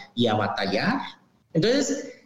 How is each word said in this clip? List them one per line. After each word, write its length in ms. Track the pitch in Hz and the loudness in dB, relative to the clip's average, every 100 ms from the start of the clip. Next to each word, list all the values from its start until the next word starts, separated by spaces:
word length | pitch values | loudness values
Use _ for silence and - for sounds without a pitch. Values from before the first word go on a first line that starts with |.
| - | -10
y 140 | - 117 | 0 2
a 60 | |
batallar. 640 | 107 98 - 98 98 160 269 - - _ _ _ | 2 0 -2 -2 0 0 -2 -4 -14 _ _ _
Entonces, 560 | 165 196 277 - 277 - - | 0 2 2 0 -4 -6 -16